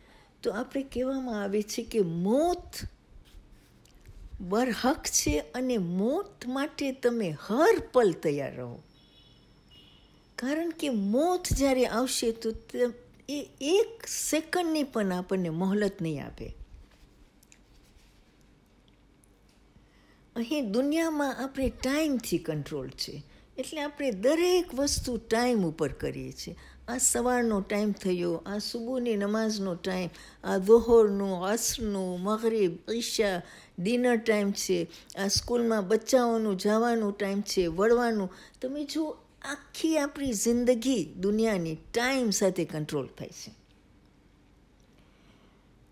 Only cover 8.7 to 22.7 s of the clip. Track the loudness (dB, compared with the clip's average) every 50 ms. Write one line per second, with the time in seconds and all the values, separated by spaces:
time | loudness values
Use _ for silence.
8.7 | -12 -14 -18 -20 -20 -20 -20 _ _ -20 -20 -20 -20 -20 -20 -20 -20 -20 _ -20
9.7 | -20 -20 -20 -20 -20 -20 -20 _ -20 -20 -20 -18 -10 -6 -4 -2 -2 -2 -2 -4
10.7 | -4 -4 -4 -2 0 0 0 2 2 2 4 2 2 0 0 -2 0 2 2 2
11.7 | 4 4 2 2 2 0 0 0 -2 0 0 0 -2 -2 -4 -6 -6 -6 -12 -10
12.7 | -2 0 0 0 -2 -6 -16 -20 -20 -16 -10 -8 -6 -6 -8 -10 -10 -6 0 2
13.7 | 4 4 2 2 -4 -10 -12 -10 -8 -6 -2 -2 -2 -2 -2 0 -2 0 0 0
14.7 | 0 0 -2 -2 -2 -2 0 0 0 -2 -2 -2 -2 -2 -2 -2 -2 0 0 0
15.7 | 2 2 0 0 -2 -2 -4 -4 -4 -4 -8 -10 -12 -12 -14 -14 -14 -16 -18 -20
16.7 | -20 -20 -20 -20 -20 _ -20 -20 _ _ -20 _ _ _ -20 _ -20 -20 _ _
17.7 | _ -20 _ _ _ -20 -20 _ _ _ _ _ _ _ _ _ _ _ _ _
18.7 | _ _ _ _ _ _ _ _ _ _ _ _ _ _ _ _ _ _ _ _
19.7 | _ -20 _ _ _ _ _ _ _ _ _ _ _ -8 -4 -2 -2 -2 -2 0
20.7 | 0 0 0 2 0 0 0 0 0 0 -2 -2 -2 -4 -8 -6 -4 -2 -2 -2
21.7 | -2 -2 -2 -2 0 0 0 0 0 -2 -2 -2 -4 -2 -2 -4 -4 -4 -6 -6